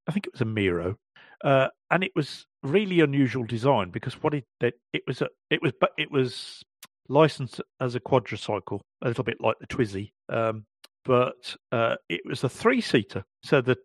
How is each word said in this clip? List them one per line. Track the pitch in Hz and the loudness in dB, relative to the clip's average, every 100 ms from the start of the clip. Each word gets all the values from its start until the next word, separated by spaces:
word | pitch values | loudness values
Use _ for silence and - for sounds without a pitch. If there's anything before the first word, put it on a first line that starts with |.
| - | -6
I | |
think | 196 - | -6 -4
it | |
was | - | -4
a | 110 | -2
Miro. | 107 98 85 90 107 _ _ - - | 0 0 0 -2 -6 _ _ -20 -4
Uh, | 143 135 135 - - | 2 2 2 -2 -2
and | 170 | 0
it | 190 160 | 0 -4
was | 143 - - _ | -4 -8 -20 _
really | 135 190 196 170 | 0 0 2 2
unusual | 147 139 127 127 113 | 4 4 2 0 -4
design | 117 135 120 90 | 0 2 2 0
because | 113 135 - | -6 -8 -4
what | 156 147 | -4 -4
it, | - - | -8 -4
it, | 120 - _ | -4 -4 _
it | - - | -8 -6
was | 127 | -4
a, | 143 _ - | -6 _ -4
it | 160 | -2
was, | 156 - | -2 0
but | - - | 0 0
it | 151 | -2
was | 139 127 - - - - _ - _ - | 0 0 -4 -14 -18 -20 _ -20 _ 0
licensed | 139 156 - 127 - - - | 4 4 2 -10 -12 -14 -8
as | 127 120 | -6 -4
a | |
quadricycle, | - 131 - 107 - 101 - 101 - - | 2 2 2 -8 -4 -4 -4 -10 -10 -8
a | 123 | -4
little | 117 | -4
bit | 120 - | -4 -2
like | 113 - | 0 -2
the | - | -4
Twizy. | - 107 98 104 _ - | -2 -2 -2 -10 _ -6
Um, | 113 113 110 - _ - _ - | -2 -2 -4 -10 _ -20 _ 2
but, | 123 127 - - - - | 4 4 -2 -14 -16 -6
uh, | 113 113 - - | 0 0 -2 -4
it | - - | -6 -6
was | 143 | -4
a | 131 | -4
three-seater. | - 226 262 - 127 - - - _ | 0 0 2 2 2 2 -8 -10 _
So | - 143 | 0 2
the | 123 123 | 2 0